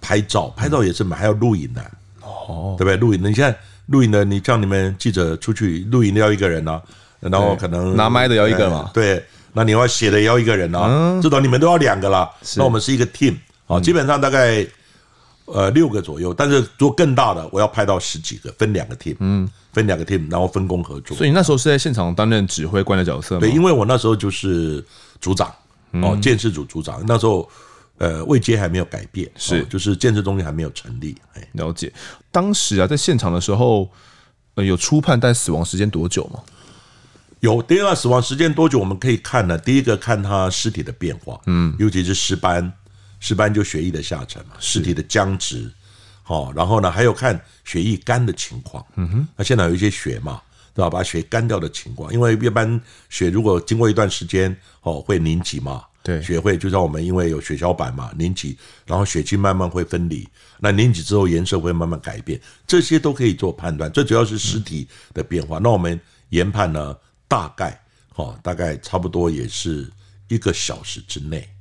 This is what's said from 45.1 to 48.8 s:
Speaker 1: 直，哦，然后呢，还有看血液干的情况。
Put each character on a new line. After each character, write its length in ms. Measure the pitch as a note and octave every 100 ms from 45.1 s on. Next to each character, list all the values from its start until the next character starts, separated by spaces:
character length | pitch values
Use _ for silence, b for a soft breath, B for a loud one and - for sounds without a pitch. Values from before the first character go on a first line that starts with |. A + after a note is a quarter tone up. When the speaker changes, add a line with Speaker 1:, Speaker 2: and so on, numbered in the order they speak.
| A2 G2 F#2+
Speaker 1:
直， 320 | - A#1+ A1+ - b b b b -
哦， 260 | E2 C#2 C#2
然 100 | F2+
后 140 | A2
呢， 100 | F#2
还 140 | E2+
有 80 | A#2+
看 280 | G#2+ B2+ F2 b b
血 160 | - F2+
液 160 | F#2+ G2+
干 260 | - A#2+
的 80 | A#2+
情 280 | E2+ - A#2
况。 220 | - -